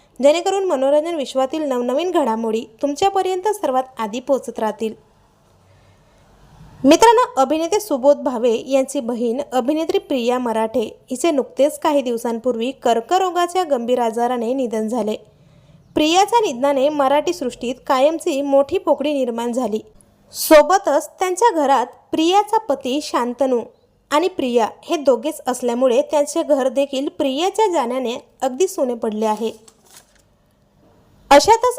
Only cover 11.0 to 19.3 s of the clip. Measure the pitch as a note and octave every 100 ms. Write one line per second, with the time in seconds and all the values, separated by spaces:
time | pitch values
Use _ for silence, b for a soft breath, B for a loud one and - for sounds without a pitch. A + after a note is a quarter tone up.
11 | - B3+ E4+ C#4+ - - D4 D4+ D#4+ C#4+
12 | B3 A3+ A#3 A#3 B3 A3+ B3 C4 B3+ A3+
13 | A3+ F#4 F#4 F4 F4 F#4 E4 B3+ A#3 B3+
14 | A#3 A3 A#3+ B3 A3+ C4+ A#3+ A3 A3 A#3+
15 | G#3 - - b b b b b b D#4+
16 | D#4 F4 G#4 A#4 G#4 A#3+ C#4+ C#4 C#4+ D4+
17 | C4 D4 D4 E4+ B3 - A#3+ B3+ - C4
18 | C#4+ D#4+ F4+ C#4 C#4+ C#4 C#4 F#4+ E4+ C#4+
19 | D4 C#4+ B3